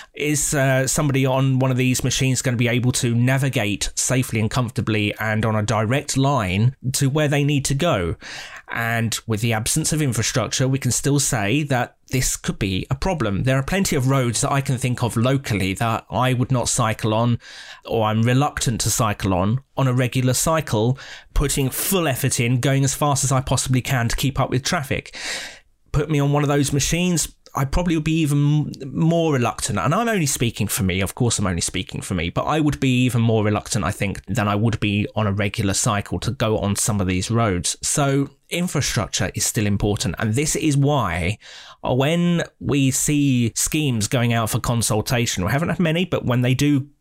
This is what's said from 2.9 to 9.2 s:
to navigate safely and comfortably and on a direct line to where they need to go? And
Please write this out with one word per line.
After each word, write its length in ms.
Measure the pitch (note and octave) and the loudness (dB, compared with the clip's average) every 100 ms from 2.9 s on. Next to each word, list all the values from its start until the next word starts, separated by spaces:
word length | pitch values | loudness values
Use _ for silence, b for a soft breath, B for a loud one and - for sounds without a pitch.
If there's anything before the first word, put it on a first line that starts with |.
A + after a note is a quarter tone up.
to 200 | - A#2+ | 0 0
navigate 800 | A#2 B2 C3+ C3+ B2 G#2 G2+ - - | 2 2 2 0 0 -2 -2 -4 -4
safely 440 | - C3 - A2+ | 0 0 0 0
and 100 | G#2+ | 0
comfortably 640 | - A2+ - A2+ G#2+ G#2 - | 0 -2 -2 -2 0 0 -2
and 260 | A2 G#2+ A2 | -2 0 0
on 100 | G#2+ | 0
a 80 | |
direct 520 | G#2 A2 A2 C3+ - C3+ | 0 0 0 -2 -2 0
line 600 | C3+ C#3 F#2 F#2+ B2 - B2 | 2 2 0 2 2 0 -4
to 160 | - C#3 | 0 0
where 180 | D3+ D3 | 2 2
they 160 | C#3+ | 2
need 220 | C#3+ C#3+ C#3 | 2 0 0
to 100 | C#3 | 0
go? 400 | F3 G#2+ F2 - B B B B B | 0 0 -2 -4 B B B B B
And 480 | - A#2 A#2 A2+ - | -4 -2 0 0 -2